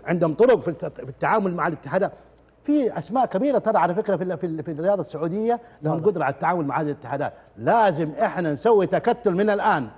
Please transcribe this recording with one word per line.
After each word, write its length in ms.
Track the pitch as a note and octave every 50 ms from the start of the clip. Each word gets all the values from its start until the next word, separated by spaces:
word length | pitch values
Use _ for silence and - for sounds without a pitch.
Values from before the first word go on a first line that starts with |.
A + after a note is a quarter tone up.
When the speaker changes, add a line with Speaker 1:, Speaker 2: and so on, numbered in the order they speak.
| -
Speaker 1:
عندهم 280 | - F3 E3+ E3 D#3+ D3+
طرق 260 | - A3+ B3+ A#3 D#3
في 80 | A#2
الت-، 340 | F3 D3+ - E3+ D#3 - -
في 80 | D3+ C3
التعامل 440 | - - E3 D3 G3+ A3+ G3 F#3 F3
مع 120 | E3+ D3+
الاتحادات. 440 | F3 D#3 - - C#3+ D#3 F#3+ G3 D#3+ - - - - _ _ _ _ _ _ -
في 340 | - D4 D4+ B3+ G#3+ -
أسماء 280 | E3+ - - A3 C4+ A#3+
كبيرة 320 | - - F#3+ B3+ D4 C4
ترى 200 | G3+ - A3 A3
على 180 | F3 E3 F3 F3
فكرة 200 | G#3+ G#3 G3+ F#3+
في 80 | D#3+ F#3
ال-، 140 | F3+ F3
في 80 | - F#3
ال-، 180 | E3+ D#3+ D#3 C3
في 80 | E3+
الرياضة 300 | D#3 C#3+ E3 G3 G3+ F#3+
السعودية 600 | - - - C#3+ D#3+ E3+ F3+ G#3+ A3 A#3 A#3 A#3 - - - -
لهم 160 | D3+ D#3 D#3+
Speaker 2:
طبعًا. 80 | E3 D#3
Speaker 1:
قدرة 180 | G#3 F#3 E3 C#3+
على 100 | C3+ C#3
التعامل 320 | - D#3+ D#3+ F3+ F3 D3+
مع 160 | C#3 B2 D3
هذه 40 | D#3
الاتحادات، 480 | D3 C#3 - - A#2+ C#3 - C#3 A2+ - - - - -
لازم 540 | G2+ A2+ D3+ G#3+ A#3 A3 G3 D3+ D#3 E3 D3+
إحنا 420 | C#3+ - A3 F3+ - F#3 F3 D#3 D3
نسوي 340 | - - A#3 A3+ G3+ F3+
تكتل 460 | C#3+ F#3 D#3+ - A#3 A#3+ - - G3+ F3
من 160 | F#3 G#3 G#3+
الآن 380 | G3+ G3+ - A3 F#3 D3 B2 G#2+ -